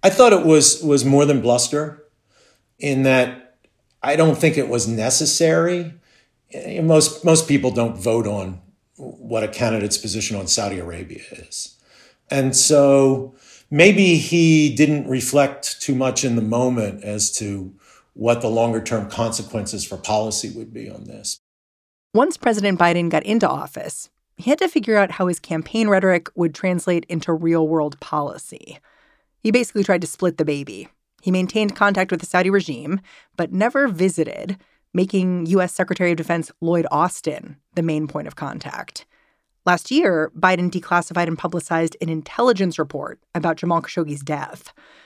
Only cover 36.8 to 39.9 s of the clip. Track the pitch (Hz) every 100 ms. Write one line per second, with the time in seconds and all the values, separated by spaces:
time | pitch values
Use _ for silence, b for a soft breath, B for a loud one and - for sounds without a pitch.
36.8 | 160 143 175 - - 143 - 147 _ -
37.8 | 165 151 151 147 147 - 139 - - -
38.8 | - - - _ _ _ _ _ - 180
39.8 | -